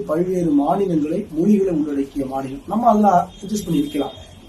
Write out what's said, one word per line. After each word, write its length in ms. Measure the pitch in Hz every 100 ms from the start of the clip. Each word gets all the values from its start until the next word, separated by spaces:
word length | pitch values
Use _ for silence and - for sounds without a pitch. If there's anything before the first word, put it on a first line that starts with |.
| -
பல்வேறு 400 | 156 185 185 165 143
மாநிலங்களை, 600 | 143 202 190 160 147 156 -
மொழிகளை 420 | 156 202 202 190
உள்ளடக்கிய 520 | 160 151 139 139 147 131
மாநிலம். 380 | 135 135 139 151
நம்ம 200 | 208 233
அதெல்லாம் 280 | 214 202 175 -
அட்ஜஸ்ட் 340 | - - 214 175
பண்ணி 160 | 151
இருக்கலாம். 300 | 151 143 131 - - -